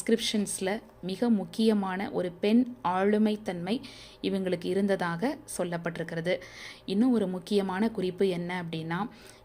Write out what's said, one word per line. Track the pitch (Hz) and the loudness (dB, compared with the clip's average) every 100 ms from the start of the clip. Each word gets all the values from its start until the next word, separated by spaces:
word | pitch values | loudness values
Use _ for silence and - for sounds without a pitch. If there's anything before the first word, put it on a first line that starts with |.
| - | 2
இன்ஸ்கிரிப்ஷன்ஸ்ல | 226 - 214 196 - 190 220 - - | 2 2 0 -2 -2 -2 -2 -6 -10
மிக | 175 185 240 | -8 0 2
முக்கியமான | 214 170 - 220 214 190 185 202 | 2 2 2 4 4 2 -4 -4
ஒரு | - 180 | -2 -4
பெண் | 175 208 226 240 - | 0 4 4 4 0
ஆளுமைத்தன்மை | 170 185 196 214 214 214 214 175 175 240 - - - - | -2 2 4 6 4 2 -4 -6 -4 -4 -6 -16 -20 -8
இவங்களுக்கு | 190 190 185 175 180 | -4 -2 0 -2 0
இருந்ததாக | 185 196 190 175 170 233 311 - - | 0 2 2 0 -2 -2 -4 -8 -6
சொல்லப்பட்டிருக்கிறது. | 175 170 175 170 165 165 165 175 - - - - - | -4 -4 -4 -6 -6 -4 -2 -2 -4 -16 -18 -14 -2
இன்னும் | 196 262 | 2 4
ஒரு | 233 185 | 4 0
முக்கியமான | 185 - 202 196 185 220 | -4 0 0 0 0 0
குறிப்பு | 220 185 180 196 | 0 -4 2 0
என்ன | 175 175 180 | 2 -4 -6
அப்படின்னா, | 170 165 160 170 226 - - - | -6 -6 -4 -4 -4 -10 -20 -20